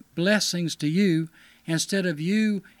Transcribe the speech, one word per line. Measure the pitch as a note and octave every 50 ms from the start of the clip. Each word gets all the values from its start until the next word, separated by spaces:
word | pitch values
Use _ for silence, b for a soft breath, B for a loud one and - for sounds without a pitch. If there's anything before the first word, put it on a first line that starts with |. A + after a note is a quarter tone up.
| - _ -
blessings | E3 E3+ G3 G#3+ G3+ - - - F3 E3+ D3+ - -
to | D3 D3+
you | D#3+ F#3+ G#3 F#3+ D#3+ D#3+ E3 D#3+ b b b b b b b
instead | - E3 D#3+ - - G3+ G3 F3+
of | F3+ D#3+ C#3+
you | D#3+ F3+ G#3 A3 A3 G#3+ G#3 F#3+ b b b b